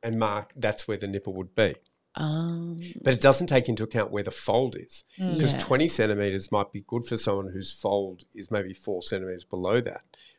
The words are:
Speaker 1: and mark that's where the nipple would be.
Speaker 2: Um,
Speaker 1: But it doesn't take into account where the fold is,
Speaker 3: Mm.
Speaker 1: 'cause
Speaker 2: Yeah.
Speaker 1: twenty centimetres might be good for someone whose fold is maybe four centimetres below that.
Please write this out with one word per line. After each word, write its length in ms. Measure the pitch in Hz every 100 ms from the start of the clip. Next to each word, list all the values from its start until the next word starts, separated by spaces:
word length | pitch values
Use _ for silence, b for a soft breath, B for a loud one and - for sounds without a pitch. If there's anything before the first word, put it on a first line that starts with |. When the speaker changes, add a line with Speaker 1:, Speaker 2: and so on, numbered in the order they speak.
Speaker 1:
and 160 | 117 113
mark 320 | 110 104 101 -
that's 300 | 113 107 -
where 80 | 104
the 100 | 98
nipple 260 | 98 101 95
would 200 | 92 -
be. 200 | 104 - _ _ _ -
Speaker 2:
Um, 680 | 156 156 170 170 170 170 175 -
Speaker 1:
But 120 | -
it 80 | 123
doesn't 260 | 135 139 175
take 220 | 135 120
into 140 | 110
account 280 | 110 120 104
where 120 | 101
the 80 | 101
fold 440 | - - 110 131 -
is, 300 | - - - -
Speaker 3:
Mm. 220 | 185 165
Speaker 1:
'cause 140 | 147
Speaker 2:
Yeah. 60 | 135
Speaker 1:
twenty 280 | - 131 165
centimetres 640 | - 110 101 101 98 95
might 220 | 107 101
be 80 | 101
good 240 | 98 120 120
for 100 | 113
someone 380 | - 98 98
whose 180 | 92 92
fold 540 | - 107 101 98 90 - -
is 160 | 98
maybe 220 | 107 95
four 280 | 95 - 92
centimetres 440 | 87 98 92 90 -
below 340 | 92 90 117
that. 240 | 120 - _ b b